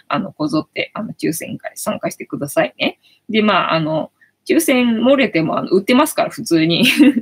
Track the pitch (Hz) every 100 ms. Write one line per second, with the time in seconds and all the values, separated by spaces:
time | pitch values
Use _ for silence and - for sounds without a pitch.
0 | - 147 - - 151 156 - - - -
1 | 113 - 156 165 - - - - - 202
2 | - - - 254 143 - 156 - - -
3 | _ _ - 214 208 185 - 165 156 160
4 | - _ _ _ - 330 320 254 240 220
5 | 240 277 240 165 156 - - 190 196 247
6 | 302 - - - 226 165 160 165 233 -
7 | 262 233